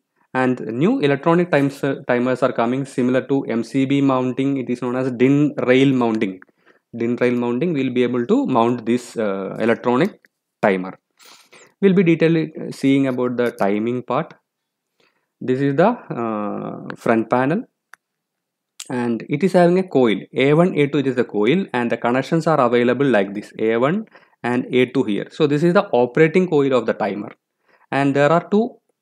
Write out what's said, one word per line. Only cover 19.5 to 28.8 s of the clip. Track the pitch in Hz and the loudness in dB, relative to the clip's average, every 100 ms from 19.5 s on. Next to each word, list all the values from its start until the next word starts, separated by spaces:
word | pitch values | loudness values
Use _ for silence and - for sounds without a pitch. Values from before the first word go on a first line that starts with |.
having | 185 175 185 | 4 4 4
a | 185 | 0
coil, | 135 120 95 - | 2 2 2 -4
A | - 139 | 0 2
one, | 156 180 | 4 2
A | 147 143 | 2 0
two, | 147 | 0
it | 135 | 0
is | |
the | 123 | -2
coil, | 113 104 107 180 - | -2 0 2 0 0
and | 123 120 | -2 -2
the | 117 | -2
connections | 120 127 - 165 165 | 0 -2 0 0 2
are | 147 | 2
available | 120 120 120 123 | 2 2 2 2
like | 143 107 98 | 2 2 0
this, | 101 - - | -6 -10 -4
A | 110 117 | -2 0
one | 135 208 220 - _ _ | 0 -2 -6 -16 _ _
and | 120 123 - | -4 -4 0
A | 127 127 | 0 2
two | 135 | 0
here. | 110 101 - | -2 -4 -6
So | - 147 | -2 0
this | 147 | 2
is | 170 | 2
the | 160 - | 2 2
operating | 123 123 160 160 185 180 | 0 0 2 2 2 0
coil | 151 139 | 0 2
of | 123 | 0
the | 110 | 0
timer. | 104 104 101 110 - _ _ _ _ _ | -4 -4 -6 -10 -16 _ _ _ _ _
And | 135 139 | -2 0
there | 139 147 | 2 2
are | 170 170 | 2 2
two | 208 247 - | 0 -2 -8